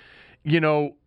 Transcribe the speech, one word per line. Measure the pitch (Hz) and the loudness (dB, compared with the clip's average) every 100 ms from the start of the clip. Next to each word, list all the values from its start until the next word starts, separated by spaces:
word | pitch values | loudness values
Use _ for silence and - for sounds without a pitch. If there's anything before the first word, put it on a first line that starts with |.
| - - - _ | -20 -20 -20 _
you | 151 165 | -2 0
know, | 156 151 147 - | 2 0 -4 -10